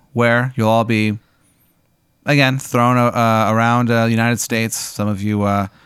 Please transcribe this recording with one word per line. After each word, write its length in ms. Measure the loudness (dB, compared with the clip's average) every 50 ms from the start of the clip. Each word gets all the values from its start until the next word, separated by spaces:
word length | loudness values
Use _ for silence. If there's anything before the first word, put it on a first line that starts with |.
| _ _ -2
where 400 | 0 2 2 2 2 0 -2 -2
you'll 140 | 0 0 2
all 140 | 2 2 2
be, 340 | 2 0 0 0 -2 -2 -6 -10 _ _ _ _ _ _ _ _ _ _ _ _ _ _ _ _ _ _ _ _
again, 320 | 0 2 2 2 2 0 -2
thrown, 380 | -6 -4 -2 0 2 2 2 2
uh, 100 | 2 0
uh, 400 | 0 0 0 2 2 2 2 0 0
around, 360 | 0 2 2 2 0 0 0
uh, 140 | 0 0 0
the 60 | 0
United 280 | 0 0 0 0 -2 -2
States. 380 | -4 -4 -2 -2 -2 -4 -6 -8
Some 300 | -10 -10 -6 -4 -4 -4
of 140 | -4 -4
you, 220 | -4 -4 -2 0 0
uh, 240 | 0 0 0 -2 -4 -8 _ _